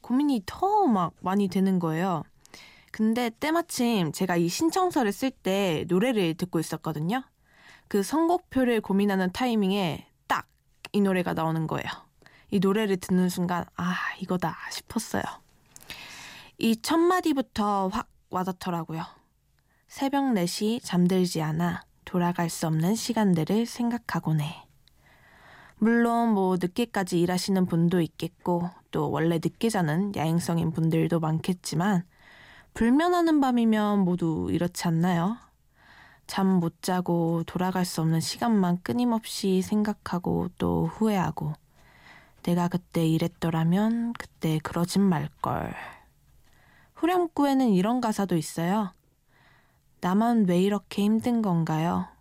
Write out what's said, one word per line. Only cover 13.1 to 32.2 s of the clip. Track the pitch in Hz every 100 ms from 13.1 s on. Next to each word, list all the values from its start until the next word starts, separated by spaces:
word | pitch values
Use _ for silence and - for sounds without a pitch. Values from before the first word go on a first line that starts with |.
| 180 180
순간 | 180 175 175 - -
"아, | 175 180 - -
이거다." | 185 180 165 - -
싶었어요. | - - - - - - - _ _ _ - - - - - - - - _
이 | 226 226
첫 | - 330
마디부터 | 339 370 349 277 262 - 208 202 190
확 | 196 - _ _
와닿더라고요. | 180 185 180 - 175 160 160 170 - _ _ _ _ _ _ _
"새벽 | - 277 277 277
네 | 220 175
시 | - 208 233
잠들지 | - 180 180 185 180 165
않아 | 156 156 175 175 - _ -
돌아갈 | 180 175 175 170
수 | - 165
없는 | 156 170 220
시간들을 | - 220 208 170 151 202 233
생각하곤 | - 240 233 - 165 165 156
해." | 147 - - _ _ _ _ _ - - - - - -
물론 | 220 233 233 233 233
뭐 | 208 190 185
늦게까지 | 180 - 240 - 185 175
일하시는 | 175 180 - 190 185
분도 | 165 170 180
있겠고 | 160 _ 165 _ - 175 175 - _
또 | 165 147
원래 | 147 165 170
늦게 | 160 - 226
자는 | 214 165 156 202 202
야행성인 | 160 165 175 170 165
분들도 | 165 160 160 160 170
많겠지만 | 156 160 - 180 - 156 185 185 - _